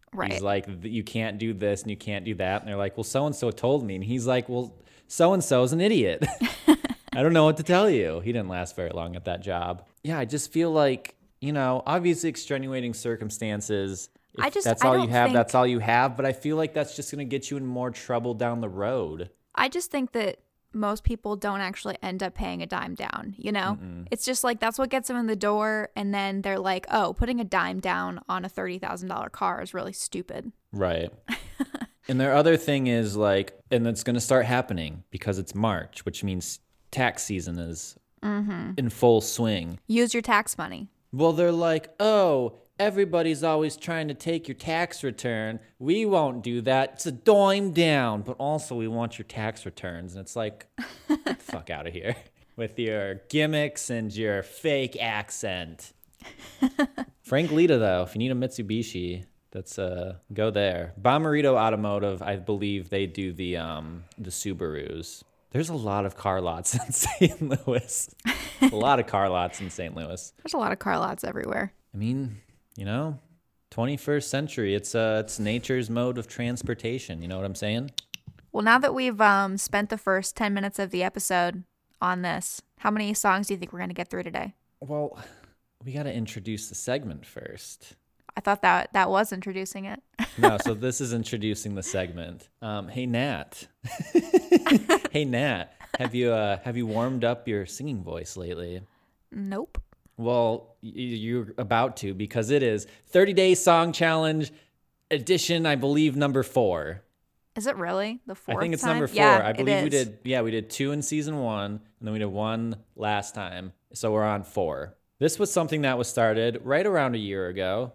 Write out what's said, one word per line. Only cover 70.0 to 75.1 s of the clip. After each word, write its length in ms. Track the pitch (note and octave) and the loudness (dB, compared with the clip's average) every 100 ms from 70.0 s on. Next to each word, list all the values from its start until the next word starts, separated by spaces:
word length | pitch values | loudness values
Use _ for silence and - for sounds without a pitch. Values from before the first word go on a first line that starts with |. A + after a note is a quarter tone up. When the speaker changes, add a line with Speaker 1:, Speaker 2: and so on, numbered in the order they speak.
| D#2+ F#2 - _ | -8 -10 -12 _
Speaker 1:
There's 100 | A3 | -6
a 40 | D#4 | -2
lot 140 | G#3+ | -2
of 80 | F#3+ | -2
car 180 | G3+ F3 | 0 0
lots 260 | - - | 0 -4
everywhere. 500 | - - - - G3 - _ | -8 -6 -4 -4 -4 -8 _
Speaker 2:
I 40 | G2+ | -6
mean, 400 | A2 C3+ C3 G#2 - _ _ - | -2 -2 -4 -10 -18 _ _ -10
you 100 | G2 | -6
know, 340 | A#2 D#3 C#3+ - _ _ _ _ | -4 -4 -6 -12 _ _ _ _
twenty-first 600 | - B2 C#3+ - D3 - | -4 -2 -2 0 -2 0
century, 420 | C3+ D3 - G2+ | -4 -4 -2 0
it's, 220 | G2+ - A#2 | 0 0 0
uh, 260 | A2 | 2